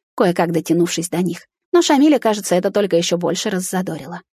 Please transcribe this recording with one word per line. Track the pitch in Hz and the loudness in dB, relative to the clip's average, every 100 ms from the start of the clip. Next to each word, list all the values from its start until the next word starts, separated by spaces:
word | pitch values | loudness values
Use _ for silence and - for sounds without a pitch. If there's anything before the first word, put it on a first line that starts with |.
| _ - | _ -2
кое-как | 196 175 175 | 0 2 0
дотянувшись | 170 170 165 175 - 165 | -2 0 0 0 -2 -6
до | 165 | -4
них. | 180 175 - _ _ | -4 -6 -12 _ _
Но | 349 | 2
Шамиля, | 339 285 302 277 | 4 4 4 4
кажется, | 226 208 185 | 2 -2 0
это | 180 190 | 0 0
только | 208 196 170 | 0 2 0
ещё | 170 175 | 0 -2
больше | 170 180 214 | -2 -4 -4
раззадорило. | 190 185 185 190 160 147 175 - | -4 -4 -4 -4 -6 -10 -14 -16